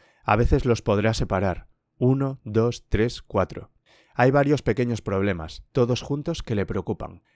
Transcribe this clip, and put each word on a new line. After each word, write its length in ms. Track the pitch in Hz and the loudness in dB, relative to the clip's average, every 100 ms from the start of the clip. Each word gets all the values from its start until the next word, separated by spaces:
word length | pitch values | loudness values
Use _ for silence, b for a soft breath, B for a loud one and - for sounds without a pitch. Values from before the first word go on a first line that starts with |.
| b b | b b
a 100 | - | 0
veces 300 | 107 123 143 | 2 4 2
los 180 | 123 113 | 2 0
podrá 320 | - 101 104 | 0 0 0
separar. 540 | 110 - 95 98 82 - _ _ - | 0 -2 0 0 -2 -8 _ _ -2
Uno, 420 | 127 135 139 135 | 0 2 -2 -6
dos, 440 | - 107 117 120 - | -4 0 0 -2 -2
tres, 340 | 101 117 - | 0 0 -2
cuatro. 480 | - 101 92 - - _ b b b | -4 -2 -2 -4 -18 _ b b b
Hay 180 | - 127 | 2 4
varios 300 | 139 143 147 | 4 4 2
pequeños 380 | - 110 123 113 | 0 0 0 -2
problemas, 640 | - 98 101 90 80 - - | -2 -2 0 -2 -8 -16 -6
todos 320 | - 117 123 | -2 0 0
juntos, 400 | - 143 147 165 | -4 -6 -6 -8
que 140 | - 104 | -4 -4
le 100 | - | -2
preocupan. 560 | 95 92 95 - 90 _ | -4 -6 -6 -10 -16 _